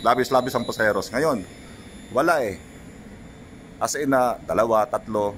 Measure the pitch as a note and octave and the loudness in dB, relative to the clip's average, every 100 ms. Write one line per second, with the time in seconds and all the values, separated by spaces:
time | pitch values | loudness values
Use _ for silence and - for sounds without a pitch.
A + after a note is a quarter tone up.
0 | A2+ B2+ A#2+ C3 B2+ B2 A#2 A2+ G#2+ G2+ | 4 4 4 2 2 -2 -2 0 2 2
1 | G2 A#2 D#3 A#2+ F2 - - - - - | -2 -2 0 -2 -6 -16 -20 -20 -20 -20
2 | - A#2 E3 D#3+ A2+ F2+ - - - - | -6 0 2 2 0 -6 -12 -20 -20 -20
3 | - - - - - - - - A2+ C#3+ | -20 -20 -20 -20 -20 -20 -20 -6 -6 -4
4 | C#3+ C3+ B2 G#2+ - F2 A2+ A2 G#2 G#2+ | 0 2 2 -2 -2 0 2 2 0 -4
5 | - G#2+ G2+ | -4 -2 -2